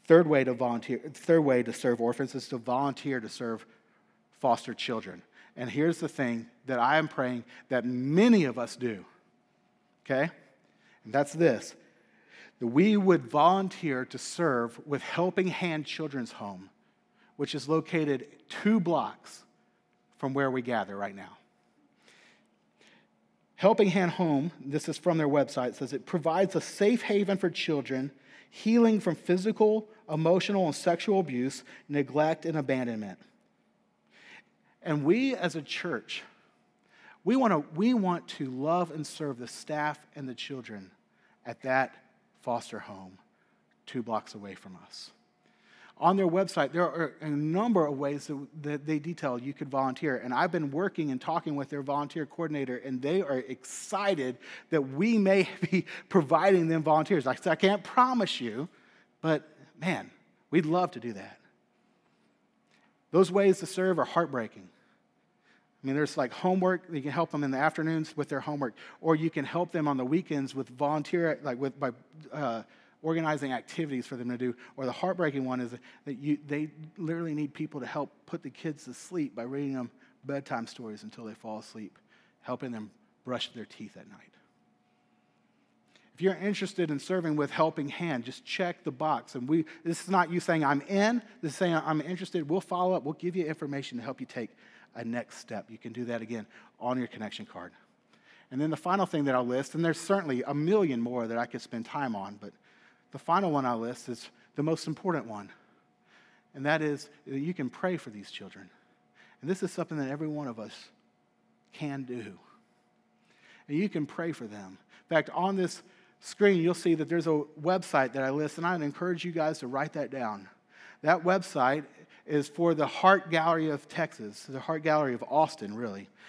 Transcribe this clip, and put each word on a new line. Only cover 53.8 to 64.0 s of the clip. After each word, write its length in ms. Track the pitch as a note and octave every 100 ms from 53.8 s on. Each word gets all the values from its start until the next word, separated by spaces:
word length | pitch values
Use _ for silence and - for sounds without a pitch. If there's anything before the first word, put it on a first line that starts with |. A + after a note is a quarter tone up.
| - G3 G3+ E3 B2+ B2 - - -
that 120 | D#3+
we 360 | C3+ C#3 A3 A3+
may 300 | F#3+ G3 F3+ -
<laughs> 100 | E3+
be 120 | F#3 - - -
providing 600 | F#3 C3+ D#3+ G3 F#3 E3
them 160 | D#3+
volunteers. 420 | D3+ D#3 D3+ F3 B2+
I 80 |
said, 160 | B2+ F3+
"I 60 | D#3+
can't 260 | G3 G3+
promise 580 | - - B3+ B3 F#3+ -
you, 280 | A#2 A2 E3 _ _ _ _ _
but 220 | D#3+ D3+ - - - -
man, 320 | E3+ A#2+ G2+ - _ _ -
we'd 140 | D#3+ D3+
love 260 | F3 F3+
to 80 | A#2+
do 120 | A#2
that." 260 | G2 G2+ - _ _ _ _ _ _ _ _ _ _ _ _ _ _ _ _ _
Those 220 | E3+ F3
ways 260 | G3 G3 F#3+
to 60 | E3
serve 320 | F#3 F#3
are 60 | E3